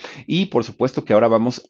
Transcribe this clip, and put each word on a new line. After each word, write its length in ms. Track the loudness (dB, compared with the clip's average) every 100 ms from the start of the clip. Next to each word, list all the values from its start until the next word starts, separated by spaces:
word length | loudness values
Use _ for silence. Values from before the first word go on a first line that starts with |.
| -10 -16 -4
Y 200 | -2 0
por 180 | -2
supuesto 400 | -4 -2 -2 -2
que 80 | 2
ahora 160 | 4 4
vamos 360 | 2 0 -4